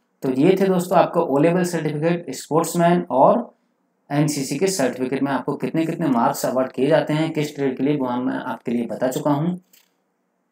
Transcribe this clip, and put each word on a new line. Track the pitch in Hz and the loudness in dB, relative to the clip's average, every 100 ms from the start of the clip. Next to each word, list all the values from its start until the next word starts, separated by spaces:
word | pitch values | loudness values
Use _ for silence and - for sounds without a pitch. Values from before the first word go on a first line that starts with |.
| _ _ | _ _
तो | 139 | -4
ये | 127 170 190 | 2 4 4
थे | 190 | 2
दोस्तों | 180 - 175 | 2 2 2
आपको | 156 170 | 2 0
ओ | - 139 | 0 2
लेवल | 165 180 | 4 2
certificate, | 170 165 156 147 165 175 - | 0 -2 -4 -2 0 -2 -6
sportsman | - - 156 165 175 175 175 - | -12 -2 0 0 2 4 4 2
और | 127 165 233 - _ _ _ _ _ - | 4 4 4 -2 _ _ _ _ _ -4
एनसीसी | 147 147 143 135 147 | 0 0 0 -4 -2
के | 190 | 0
certificate | 185 127 120 127 139 | 0 -2 -2 -4 -2
में | 139 | -2
आपको | 131 147 139 | -2 -4 -4
कितने | 135 160 160 | -2 -2 -2
कितने | 165 156 | -2 0
marks | 120 135 139 135 | 2 0 0 -2
award | 123 131 | -2 -2
किए | - 143 | 0 2
जाते | 151 - | 2 2
हैं, | 151 160 | -2 -2
किस | 156 147 - | -2 -4 -2
ट्रेड | 139 123 | -4 -2
के | |
लिए, | 139 147 | -2 0
वो | 127 | -2
मैं | 123 131 | -4 -4
आपके | 131 - 117 - | -6 -8 -10 -6
लिए | 117 113 | -4 -4
बता | 107 127 | -4 -4
चुका | 151 147 | -2 0
हूँ। | 143 170 180 _ _ _ _ _ _ _ _ _ | 0 0 -4 _ _ _ _ _ _ _ _ _